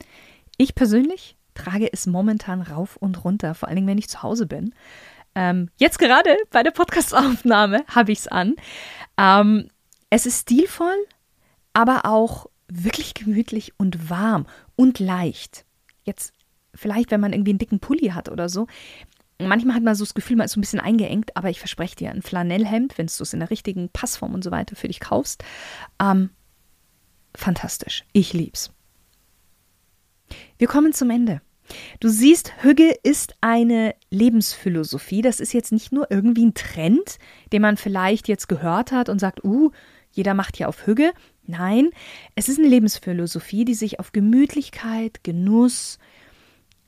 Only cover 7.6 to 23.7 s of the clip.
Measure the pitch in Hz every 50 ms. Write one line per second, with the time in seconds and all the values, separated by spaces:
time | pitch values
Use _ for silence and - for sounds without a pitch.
7.6 | 208 202 196 220 294 - - 240 233 196 214 - - - - 185 180 196 302 -
8.6 | - - - - - - - - - - _ - 196 190 190 202 208 208 214 214
9.6 | - - _ _ _ _ _ _ _ _ - 233 - 247 - - - - 240 262
10.6 | 339 392 - - 339 349 381 403 403 - _ _ _ _ _ _ _ _ _ _
11.6 | _ _ _ 214 233 240 262 262 - 202 220 214 226 226 - - - - _ _
12.6 | _ _ 180 175 175 220 - - 311 - - - 214 208 214 208 233 - 226 220
13.6 | - - - _ 202 190 170 170 165 156 175 175 202 226 220 170 - - - -
14.6 | _ _ _ - 254 262 247 - 196 185 185 180 175 156 - - - - - -
15.6 | _ _ _ _ _ _ _ _ _ - 202 - - - - _ _ _ _ _
16.6 | _ _ _ - - 208 202 220 240 - 214 208 208 202 - 208 202 208 208 190
17.6 | 233 - - 196 - - 277 330 311 208 175 170 - - - - 170 175 180 190
18.6 | 226 - - - - - - - - _ _ _ _ _ _ _ 185 185 196 226
19.6 | 233 254 240 233 233 226 214 202 208 - - 220 - - 254 226 214 - - 214
20.6 | 202 - - 208 - - 226 226 208 - - 202 220 - - 175 175 196 - -
21.6 | - - - - 170 185 - - 165 - - 190 - - - 180 175 175 175 196
22.6 | 220 208 214 220 247 269 - - 165 165 - - - - - 165 160 170 220 -
23.6 | - -